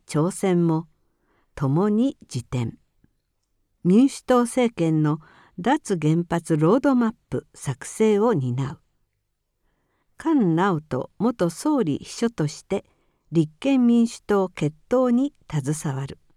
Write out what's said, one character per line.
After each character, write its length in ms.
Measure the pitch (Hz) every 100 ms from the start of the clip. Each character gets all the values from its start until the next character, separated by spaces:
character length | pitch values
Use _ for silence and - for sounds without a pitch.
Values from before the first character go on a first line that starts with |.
| -
挑 240 | 151 175
戦 340 | - 196 175 170
も、 220 | 160 165 _ _ _ _ _ _
共 340 | - 135 151 208
に 280 | 214 269 - -
辞 160 | 123
典。 340 | - 123 117 - _ _ _ _ _ _ _ _ _ _
民 240 | 175 202 269
主 140 | -
党 180 | - 247
政 340 | 240 254 233
権 280 | - 165 156
の 180 | 151 151 - _ _ -
脱 400 | 220 302 - 180
原 240 | 151 165 170
発 280 | 170 165 156
ロ 220 | 160 254
ー 20 |
ド 140 | 285
マ 160 | 247 226
ッ 40 | - _
プ 160 | 127 -
作 320 | - - 123 -
成 320 | - 220 202
を 140 | 233
担 400 | 175 127 123 135
う。 80 | - _ _ _ _ _ _ _ _ _ _ _ _ _ -
菅 160 | 311
直 460 | 294 185 165 196 156
人 300 | - 131 - -
元 320 | 220 247 175
総 320 | - 302 285
理 160 | 165 135
秘 120 | -
書 200 | - 233
と 160 | - 147
し 160 | -
て 220 | - 196 - _ _ _ _
立 200 | 160 156 -
憲 260 | 269 262 240
民 200 | 233 233
主 140 | -
党 260 | - 202 185
結 280 | - 147 - -
党 220 | 247 254
に 240 | 240 285 - -
携 460 | 151 131 151 156 135
わ 100 | 135
る。 120 | - _